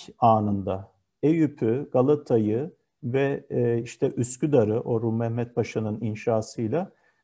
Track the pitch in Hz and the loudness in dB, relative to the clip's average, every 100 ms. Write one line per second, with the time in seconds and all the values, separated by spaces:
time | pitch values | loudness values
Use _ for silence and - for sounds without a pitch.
0 | - - 120 110 104 101 95 95 101 _ | -20 0 4 4 4 -2 -2 -6 -8 _
1 | _ _ 143 165 156 147 113 120 151 131 | _ _ 0 2 0 0 0 0 0 2
2 | 127 147 - 120 107 110 156 - _ _ | 4 2 2 2 2 0 -4 -10 _ _
3 | - 131 139 139 - 131 120 117 123 - | -4 0 0 -2 -4 -2 0 0 -4 -4
4 | 131 - 117 - 160 139 107 110 - 117 | -4 -2 -4 -2 2 4 4 0 -2 -2
5 | 113 113 117 117 120 - 110 - 110 104 | 0 -2 -2 -2 -4 -2 -2 -2 -4 -4
6 | 110 107 - 113 110 - 110 143 196 _ | -6 -4 -2 -2 -2 -6 -4 -2 -6 _
7 | _ _ | _ _